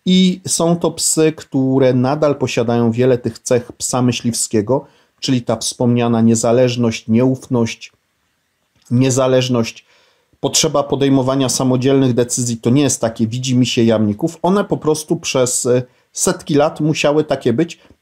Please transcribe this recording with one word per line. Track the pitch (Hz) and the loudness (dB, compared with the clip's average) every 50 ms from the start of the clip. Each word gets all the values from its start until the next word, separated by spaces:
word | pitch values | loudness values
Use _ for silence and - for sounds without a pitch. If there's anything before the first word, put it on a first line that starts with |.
| - | -2
i | 180 185 185 185 185 180 - - | 2 2 4 4 2 0 -2 -6
są | - - - 170 170 170 | -6 -2 0 0 0 0
to | 165 170 165 | 0 0 -2
psy, | 160 - - - - 165 156 156 | -4 -4 -4 -2 0 2 2 0
które | 151 - - - - 135 131 131 131 135 131 127 127 | 0 -4 -8 -6 -2 -2 0 2 2 2 2 2 2
nadal | 127 123 131 147 151 156 147 139 | 2 2 0 0 0 0 0 0
posiadają | 143 131 117 - 131 117 113 120 117 117 117 | 0 -4 -4 -2 -2 -2 0 0 2 2 0
wiele | 113 120 123 131 127 120 | 2 2 2 2 2 0
tych | - 117 113 - | -2 -6 -8 -8
cech | - - 127 117 113 - | -4 -2 -2 -2 -2 -6
psa | - - - - - 127 | -12 -10 -8 -4 -2 0
myśliwskiego, | 123 123 120 - - 120 113 - - - - 110 104 110 131 143 - - _ _ _ _ _ _ | 0 0 0 -2 -4 -4 -4 -4 -4 -2 -2 -2 0 0 -2 -2 -4 -8 _ _ _ _ _ _
czyli | - - 135 123 | -4 -2 -2 -2
ta | 120 - 113 | -2 -2 -4
wspomniana | 113 - - - - 127 120 120 120 120 120 117 113 | -4 -6 -8 -4 -2 0 0 0 0 0 0 2 2
niezależność, | 113 113 117 120 123 117 117 127 127 123 120 123 120 117 113 - - - | 4 4 2 2 2 2 2 2 2 2 0 0 -2 -2 -2 -4 -2 0
nieufność, | 110 117 127 131 131 127 - - 127 120 117 113 - - - - _ _ _ _ _ _ _ _ _ _ _ _ _ _ _ _ _ _ _ - | 2 2 2 2 0 -2 -4 -4 -2 -2 -2 -2 -6 -10 -18 -20 _ _ _ _ _ _ _ _ _ _ _ _ _ _ _ _ _ _ _ -2
niezależność, | 123 123 131 135 123 135 131 131 131 131 127 127 123 120 113 113 - - - _ _ _ _ _ _ _ _ _ _ _ | 0 2 2 2 2 2 2 2 2 2 2 0 0 -2 -2 -2 -6 -14 -20 _ _ _ _ _ _ _ _ _ _ _
potrzeba | - - - - - 160 143 143 | -6 -4 -2 -2 -2 0 0 0
podejmowania | 139 - 143 131 139 139 135 135 123 131 135 135 135 123 | 0 0 -2 0 2 2 2 2 2 0 0 0 0 0
samodzielnych | - - 135 127 127 123 123 135 139 135 135 127 120 | -2 0 0 0 0 2 2 2 4 4 4 2 2
decyzji, | 123 120 120 - 127 123 120 117 | 0 -2 -2 -2 -4 -2 -4 -4
to | 113 - 117 | -2 0 2
nie | 123 143 | 2 2
jest | 147 135 139 - | 2 0 0 -2
takie | - 110 113 - 113 | -4 -4 -2 -2 -4
widzi | 110 113 127 127 131 127 | -4 -4 -4 -4 0 0
mi | 123 127 | 2 2
się | 120 - 123 113 | 2 2 2 2
jamników. | 113 113 107 110 104 104 104 165 165 - - | 2 2 2 2 0 -2 -2 -4 -6 -4 -4
One | - 175 190 208 196 | -2 0 0 0 0
po | - 160 | -2 -4
prostu | 135 - 156 156 156 - - 180 | -4 -2 -2 -2 -2 -4 -6 -6
przez, | - - - - 135 127 123 - - - | -6 -4 -2 -2 0 0 0 -2 -2 0
e, | 131 123 127 123 - _ _ _ _ | 0 0 0 -2 -6 _ _ _ _
setki | - - - 175 170 170 - - 151 | -10 -6 -4 -4 -4 -4 -4 -2 0
lat | 143 143 160 160 - | 2 2 0 0 -2
musiały | 151 156 147 - - 147 147 156 151 | -2 -2 0 0 0 0 0 0 0
takie | - 139 131 - 147 | -2 -4 -2 -2 -2
być, | 120 131 170 170 - - _ - _ _ | 0 0 -2 -4 -6 -14 _ -20 _ _